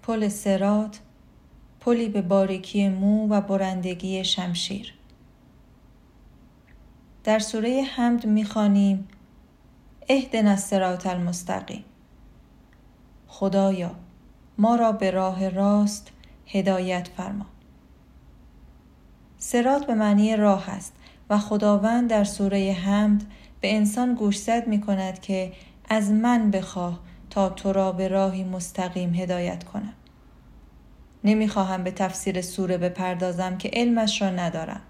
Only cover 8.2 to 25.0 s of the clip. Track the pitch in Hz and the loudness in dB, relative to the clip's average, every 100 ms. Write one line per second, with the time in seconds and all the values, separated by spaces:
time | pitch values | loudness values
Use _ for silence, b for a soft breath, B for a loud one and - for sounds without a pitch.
8.2 | 220 214 208 220 208 202 196 190 - - | 2 2 2 2 4 4 4 2 -4 -18
9.2 | - - _ _ - - - - - 269 | -20 -20 _ _ -20 -20 -20 -14 0 0
10.2 | 262 226 208 196 - 196 185 180 190 180 | 2 2 4 2 0 0 0 -2 -4 -2
11.2 | 175 175 - 190 190 - - - - - | -4 -4 -6 -6 -6 -14 -14 -20 -20 -20
12.2 | - - - - - - - _ - - | -20 -20 -20 -20 -20 -20 -20 _ -20 -20
13.2 | - - 196 196 196 185 175 - - - | -20 -4 0 2 2 0 -4 -8 -20 -20
14.2 | - - - - 220 233 226 208 190 185 | -20 -20 -14 2 4 4 2 2 0 0
15.2 | 190 185 190 180 202 208 208 208 - b | -2 -2 -2 0 2 4 2 -2 -14 b
16.2 | b b - 196 190 185 185 180 175 - | b b -4 -2 0 0 -2 -4 -6 -10
17.2 | 190 202 202 - - - - - - - | -10 -10 -12 -18 -20 -20 -20 -20 -20 -20
18.2 | - - - - - - - - - - | -20 -20 -20 -20 -20 -20 -20 -20 -20 -20
19.2 | - - - 240 240 285 285 220 214 208 | -20 -16 -2 0 2 0 0 0 4 4
20.2 | 214 220 208 190 180 185 - - B B | 4 4 4 2 -2 -12 -14 -20 B B
21.2 | - 208 208 208 208 202 214 240 240 220 | -2 -2 0 0 2 2 2 2 2 2
22.2 | 196 - 196 196 190 185 190 202 214 208 | 0 0 0 2 0 0 2 2 4 2
23.2 | - B B B 196 214 208 247 247 233 | 0 B B B 0 2 2 2 0 2
24.2 | 208 202 - 233 233 208 208 196 | 0 0 0 0 2 -2 0 -2